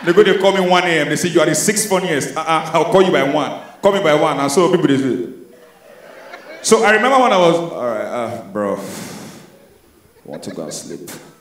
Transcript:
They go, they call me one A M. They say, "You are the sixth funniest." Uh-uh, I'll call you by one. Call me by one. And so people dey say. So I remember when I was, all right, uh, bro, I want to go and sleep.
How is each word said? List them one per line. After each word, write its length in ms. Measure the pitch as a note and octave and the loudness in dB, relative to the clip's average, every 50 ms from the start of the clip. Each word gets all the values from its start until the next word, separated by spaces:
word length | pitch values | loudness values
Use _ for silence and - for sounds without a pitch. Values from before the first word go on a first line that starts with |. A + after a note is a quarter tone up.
| - | 0
They 80 | F3 | 4
go, 100 | E3+ G3 | 4 4
they 140 | - F#3+ F#3 G3 | 4 4 2 2
call 140 | F#3+ G3 | 2 2
me 80 | F#3+ F#3+ F#3 F3+ | 2 2 2 4
one 160 | F3+ F3+ F3+ | 2 2 2
A 160 | F3 E3 D#3 | 2 0 0
M. 80 | D3 D3 | 0 0
They 80 | D#3 | -2
say, 120 | D3 - F3+ | -2 -2 0
"You 120 | D#3+ E3+ | 2 2
are 60 | D#3 | 2
the 80 | D#3 D3+ | 2 0
sixth 340 | - - - G#3+ G#3+ - - | 0 0 0 0 -2 -2 0
funniest." 480 | F#3+ F3+ F3+ F3+ D#3 C3+ - - - | -2 -2 0 -2 -2 -2 -4 -4 -6
Uh-uh, 340 | D#3 D#3+ D#3 E3 D#3 D#3+ - - | -6 -2 0 0 0 0 0 0
I'll 180 | D#3+ D#3 - | 0 0 4
call 100 | E3+ G3 | 4 4
you 80 | F#3+ F#3 | 4 4
by 100 | D#3+ C#3 | 2 2
one. 380 | C3+ C#3 D3 D3+ C#3 A#2+ G2+ - - - - - | 0 0 0 -2 -2 -4 -6 -10 -14 -18 -16 0
Call 120 | - G3 | 0 2
me 80 | G3 G3 | 2 2
by 140 | - D#3 D3 | 2 2 2
one. 240 | D3+ E3 D#3 C#3+ C#3 | 4 2 0 0 0
And 140 | C#3 C#3 | -2 0
so 180 | - F#3+ F3 - | 2 2 2 2
people 160 | F3+ F3 D3 C#3+ | 2 2 2 2
dey 100 | C#3 C3 | 0 0
say. 340 | C3 C3 A2 - - - - - - - - - - - _ _ _ - - - - - - - - - - - - - - - | 0 -2 -2 -4 -6 -10 -12 -18 -20 -20 -20 -20 -20 -20 _ _ _ -20 -20 -20 -20 -20 -20 -20 -20 -20 -20 -20 -20 -20 -20 -10
So 220 | - - A3 A3 A3+ | 0 2 2 4 4
I 80 | G#3 G#3+ | 4 2
remember 240 | G#3+ A#3 B3+ C#4 C4 | 4 2 2 4 4
when 120 | B3+ A#3 | 4 4
I 60 | G3+ F#3 | 4 4
was, 180 | F3+ E3+ E3+ | 4 4 4
all 300 | E3+ E3+ E3 - F2+ A#2+ | 2 -2 -6 -8 -6 -4
right, 180 | A#2+ A2 G#2+ G#2+ | -4 -4 -4 -6
uh, 360 | F#2+ F#2+ A#2+ A#2 A2 G#2 - - - | -6 -6 -6 -6 -6 -8 -10 -14 -10
bro, 220 | F#2+ G#2+ G#2 G2 F#2+ | -6 -4 -2 -2 -4
I 40 | F#2+ - - - - - - - - - - - - - - - - - _ _ _ _ _ _ _ _ _ _ _ _ | -6 -8 -12 -12 -12 -14 -14 -16 -16 -16 -18 -20 -20 -20 -20 -20 -20 -20 _ _ _ _ _ _ _ _ _ _ _ _
want 180 | C#2+ C#2+ - | -18 -16 -14
to 80 | - G2+ | -14 -12
go 140 | F#2 E2 D#2+ | -12 -10 -12
and 80 | D2+ - | -10 -12
sleep. 340 | - - - D2+ D2 - - - - - - - _ | -14 -14 -14 -14 -14 -14 -16 -18 -18 -20 -20 -20 _